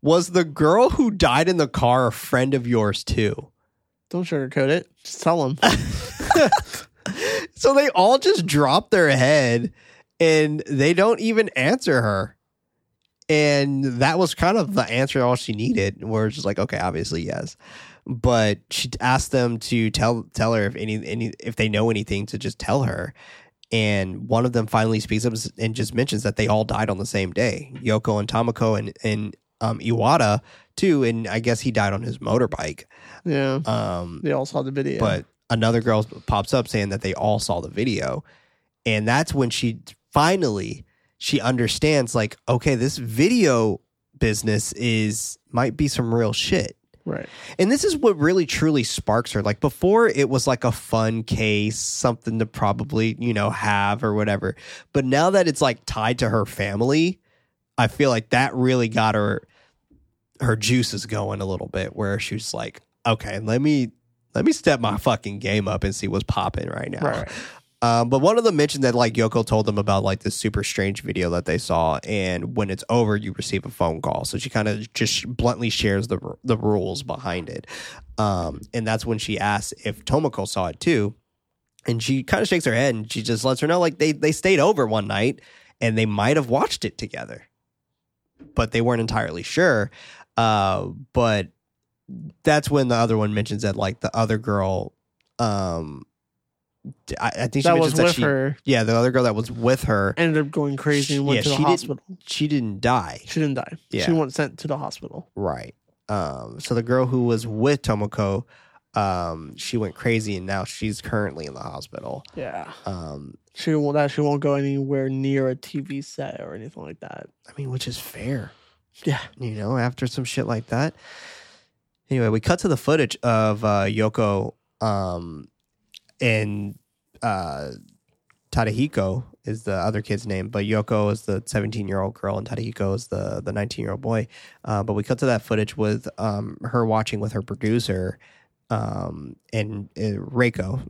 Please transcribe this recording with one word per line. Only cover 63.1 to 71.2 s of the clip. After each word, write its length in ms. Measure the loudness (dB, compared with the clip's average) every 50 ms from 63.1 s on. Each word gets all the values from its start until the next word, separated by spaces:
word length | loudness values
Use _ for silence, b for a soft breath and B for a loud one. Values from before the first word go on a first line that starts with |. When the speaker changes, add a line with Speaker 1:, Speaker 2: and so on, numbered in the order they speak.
| -2 0 -2 -8 -8 -6
Speaker 1:
let 220 | -2 0 0 2
me, 300 | 2 4 2 2 2 -2 -4 _ _ _ _ _ _ _ _
let 120 | 0 2
me 60 | 2 2
step 280 | 4 4 2 2 4
my 160 | 2 -2 -2
fucking 440 | 0 2 2 0 2 -2 -8 -10 -6
game 280 | -4 -2 0 0 0 0
up 160 | -2 -2 -2
and 100 | -2 -4
see 140 | -4 -4 -4
what's 160 | -2 -4 -2
popping 460 | -2 -2 -2 -2 -2 -4 -4 -6 -6
right 200 | -6 -8 -8 -8
now." 100 | -6 -4
Speaker 2:
Right. 280 | -2 -2 -2 -2 -6 B B B B B B B B _ _ _ 2
Speaker 1:
Um, 260 | 2 4 4 4 4
but 120 | 2 4
one 180 | 4 6 4 6
of 60 | 4
them 120 | 4 4
mentioned 260 | 4 2 2 2 2 2
that, 100 | 2 4
like, 180 | 4 2 2 4
Yoko 320 | 2 0 2 2 0 0
told 220 | 2 2 2 2
them 100 | 2 0
about, 260 | 0 0 2 0 2 2
like, 160 | 0 -2 -2
this 140 | -4 -6 -6
super 300 | -2 -4 -2 -2 -2 -4
strange 380 | -2 -2 -2 0 -2 -2 -4 -6
video 260 | -6 -4 -2